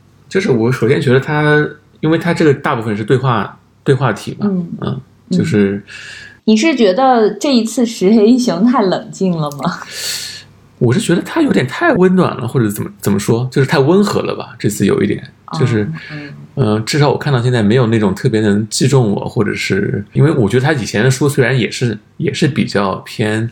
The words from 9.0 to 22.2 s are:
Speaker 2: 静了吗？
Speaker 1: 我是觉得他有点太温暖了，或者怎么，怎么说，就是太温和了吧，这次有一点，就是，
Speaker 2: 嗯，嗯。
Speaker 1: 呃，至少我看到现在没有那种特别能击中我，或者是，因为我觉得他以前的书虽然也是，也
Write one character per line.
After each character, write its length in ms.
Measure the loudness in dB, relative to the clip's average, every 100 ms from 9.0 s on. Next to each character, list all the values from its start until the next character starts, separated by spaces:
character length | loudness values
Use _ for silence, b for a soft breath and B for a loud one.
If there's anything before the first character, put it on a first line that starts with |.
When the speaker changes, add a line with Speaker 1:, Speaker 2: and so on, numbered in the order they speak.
| -4
Speaker 2:
静 260 | -4 -2 0
了 140 | -4
吗？ 280 | -4 -6 -6 B B B B B B B _ _ -2
Speaker 1:
我 140 | 0
是 60 | 2
觉 160 | 0 -2
得 60 |
他 180 | -2 0
有 100 | 0
点 160 | 0 -2
太 240 | -2 0
温 220 | 4 4 4
暖 200 | 2 -2
了， 100 | -4
或 120 | 0
者 100 | 0
怎 140 | -2
么， 60 | -8 -6
怎 100 | -2
么 80 | 0
说， 280 | 0 0 0
就 100 | 0
是 60 | 2
太 120 | 2
温 240 | 4 4
和 180 | 2 0
了 140 | -4 -6
吧， 200 | -10 -6
这 100 | -6
次 160 | 0 0
有 160 | 2
一 60 | 0
点， 140 | -2 -8 -20 -10 -2
就 60 | 0
是， 180 | 0 -2 B B
Speaker 2:
嗯， 180 | -14 B
嗯。 40 | B -10 -2
Speaker 1:
呃， 240 | 0 0
至 160 | 0 0
少 120 | 2
我 80 | 0
看 160 | 0
到 80 | 0
现 100 | 2
在 100 | 2
没 140 | 2 2
有 100 | 2
那 120 | 2
种 140 | 0 0
特 140 | 0
别 120 | 0
能 260 | 0 0 -2
击 180 | -2 2
中 240 | 2 2
我， 160 | 0 -4
或 160 | -4
者 100 | -2
是， 500 | -4 -2 -2 -2 -4 -4
因 100 | 0
为 80 | 2
我 160 | 2 2
觉 120 | 2
得 40 |
他 80 | 2
以 120 | 0 -2
前 180 | 0
的 80 | 2
书 160 | 2 0
虽 160 | 2
然 120 | 0 0
也 100 | -2
是， 280 | -2 -4 -4 -10
也 160 | -6